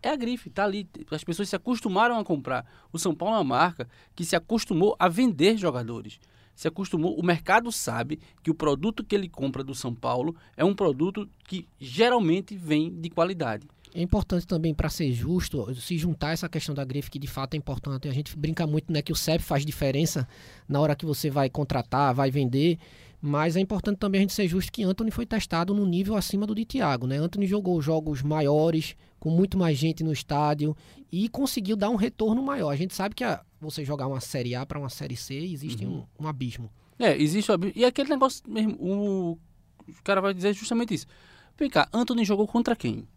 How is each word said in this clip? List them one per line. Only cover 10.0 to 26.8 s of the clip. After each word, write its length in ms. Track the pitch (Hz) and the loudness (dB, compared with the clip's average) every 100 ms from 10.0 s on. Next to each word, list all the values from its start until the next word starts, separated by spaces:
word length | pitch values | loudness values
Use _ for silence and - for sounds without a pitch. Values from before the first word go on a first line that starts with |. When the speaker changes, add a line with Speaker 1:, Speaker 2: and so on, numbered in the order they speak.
| 123 123 143 165 - - | -2 0 -2 -4 -16 0
Speaker 1:
é 80 | |
um 100 | 165 | 2
produto 540 | 196 160 135 170 196 202 _ - | 4 2 2 0 -2 -10 _ -10
que 180 | 185 - _ | -10 -10 _
geralmente 760 | 135 131 233 247 180 175 190 196 | -10 2 4 6 4 2 0 -10
vem 380 | 170 151 165 | 0 0 0
de 160 | 175 165 | -4 -8
qualidade. 560 | 170 170 185 135 107 - _ - | 0 0 0 -4 -4 -8 _ -14
Speaker 2:
É 80 | 180 | -6
importante 460 | 180 214 - 180 180 | 2 2 2 -2 0
também, 260 | 170 160 | -2 0
pra 160 | 156 156 | 0 -2
ser 220 | - 151 | -2 -2
justo, 640 | 120 131 180 - 143 104 | 0 0 -2 -2 -4 -6
se 240 | 127 - 170 | -8 -4 -2
juntar 320 | 170 156 147 | -2 -2 -2
essa 180 | 165 208 | -4 -4
questão 260 | 160 - 143 | -6 -6 -6
da 80 | |
grife, 260 | 135 131 139 | -4 -6 -6
que 80 | 147 | -8
de 80 | 135 | -8
fato 280 | - 135 | -8 -6
é 20 | 156 | -6
importante. 500 | 143 135 - 131 147 | -6 -8 -6 -6 -4
A 60 | |
gente 240 | 131 151 - | -4 -6 -4
brinca 260 | 151 160 160 | -4 -2 0
muito, 240 | 151 - | 0 0
né, 100 | 156 | -2
que 80 | 143 | -2
o 60 | 160 | -2
cep 260 | - 160 | 0 0
faz 240 | - 143 147 | 2 0 0
diferença 600 | - 139 135 165 - 127 - - - - | -2 0 2 2 0 -4 -8 -20 -20 -2
na 100 | 143 | 2
hora 160 | 151 | 2
que 120 | 143 160 | 2 -2
você 220 | 147 156 | -2 0
vai 220 | 139 135 | 2 0
contratar, 640 | - 143 131 - 127 143 | 0 -2 -2 0 2 2
vai 160 | 123 139 | 4 2
vender, 480 | 135 131 131 160 165 - - - - | 2 2 4 2 2 -4 -20 -20 -8
mas 380 | 147 143 160 170 | -2 2 2 2
é 40 | |
importante 360 | 190 202 208 202 | 2 0 0 0
também 220 | 208 190 | 2 2
a 40 | |
gente 120 | 196 | 2
ser 120 | - 190 | 2 0
justo 240 | 180 180 | 0 -4
que 140 | - | -2
Antony 260 | 190 190 226 | -2 0 -2
foi 140 | 220 | -2
testado 500 | 233 220 - 170 175 | -2 -4 -2 -2 0
num 120 | 202 196 | 2 2
nível 280 | 175 196 | 2 2
acima 320 | 214 185 196 208 | 0 0 -2 0
do 80 | |
de 120 | 214 226 | -2 -2
Thiago, 400 | 269 | 0